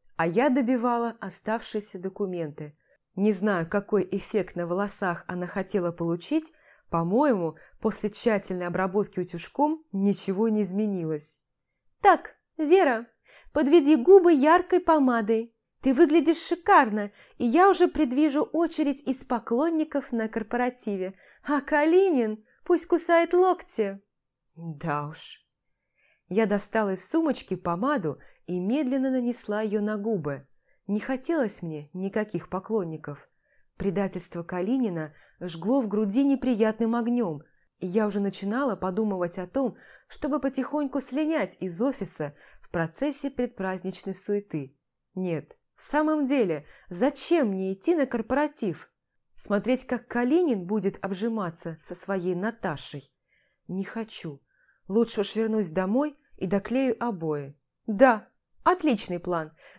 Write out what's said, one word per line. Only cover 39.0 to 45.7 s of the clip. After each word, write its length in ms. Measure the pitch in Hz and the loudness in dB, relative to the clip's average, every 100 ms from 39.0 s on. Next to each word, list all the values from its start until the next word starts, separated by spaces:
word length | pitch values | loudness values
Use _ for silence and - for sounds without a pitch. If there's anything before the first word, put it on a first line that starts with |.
| 220 185 175 180 | -2 -2 -4 -6
о 80 | 180 | -6
том, 300 | 269 262 - - - - | -2 -2 -4 -20 -20 -20
чтобы 320 | - 302 285 | -8 -4 -2
потихоньку 580 | 277 269 254 302 277 277 | -2 -4 -4 -4 -4 -4
слинять 560 | - 269 311 320 190 - | -4 -4 -2 -2 -4 -6
из 200 | 190 170 | -8 -2
офиса 540 | 262 254 165 - 147 - - - | -2 -2 -8 -8 -8 -10 -20 -20
в 100 | - | -8
процессе 600 | 175 160 - 294 277 277 | -4 -4 -4 -6 -4 -8
предпраздничной 800 | - 247 - 190 185 180 185 196 | -4 -6 -4 -6 -6 -8 -8 -10
суеты. 640 | 185 - 202 202 156 131 _ _ _ _ 180 | -8 -4 -4 -4 -8 -8 _ _ _ _ -6
Нет, 420 | 185 160 156 _ _ | -4 -4 -8 _ _